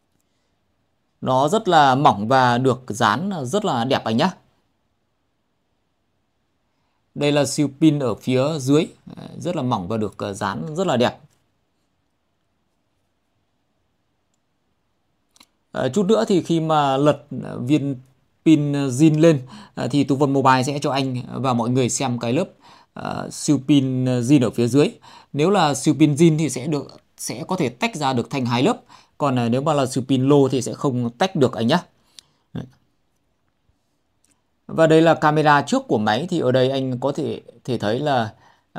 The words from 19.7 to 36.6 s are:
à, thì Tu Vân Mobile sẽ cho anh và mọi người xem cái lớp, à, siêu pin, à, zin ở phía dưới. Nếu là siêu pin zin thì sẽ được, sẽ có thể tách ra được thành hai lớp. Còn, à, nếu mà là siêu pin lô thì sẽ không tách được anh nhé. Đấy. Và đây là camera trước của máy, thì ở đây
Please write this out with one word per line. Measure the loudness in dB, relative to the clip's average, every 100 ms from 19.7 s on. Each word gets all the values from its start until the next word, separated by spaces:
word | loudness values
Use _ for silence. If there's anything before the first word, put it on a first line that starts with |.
à, | -8 -2
thì | 0
Tu | 0 2
Vân | 2
Mobile | 2 4 2
sẽ | 0 -4
cho | -4
anh | -2 -4 -6 -8
và | -6 -2
mọi | -2 0
người | 0 0
xem | -2 -4 -4
cái | -2
lớp, | -2 -4 _ _ -20 _
à, | -12 -10 -8 -10
siêu | -6 -2 0 2
pin, | 2 2 0 -2
à, | 0
zin | 2 4
ở | 4
phía | 0 0
dưới. | 2 0 -2 -20 -20 _
Nếu | -2 0
là | 2 0
siêu | 0 0 2
pin | 2
zin | 4 2 2
thì | -2
sẽ | -6 -6
được, | -6 -6 -16 _ -16
sẽ | -12 -10 -6
có | -4
thể | -4
tách | -4 -6 -4
ra | -2
được | -2 -4
thành | -4 -2
hai | 0
lớp. | 0 0 -8 -20 _ -4
Còn, | -2 0
à, | 0
nếu | 0
mà | 0
là | 0 0
siêu | -2 -2
pin | 0 4
lô | 4 4
thì | 0
sẽ | -4
không | -4 -4 -2 -4
tách | -2 -2 2
được | 0
anh | 0 0
nhé. | 0 -2 _ _ -20 -20 _ _
Đấy. | -14 -14 _ _ _ _ _ _ _ _ _ _ _ _ _ _ _ _ _ _ _ -8
Và | 0 4
đây | 6
là | 4
camera | 4 2 2 4 2
trước | 2 -4 0
của | -2
máy, | 0 -2 -2
thì | -2
ở | 0
đây | 2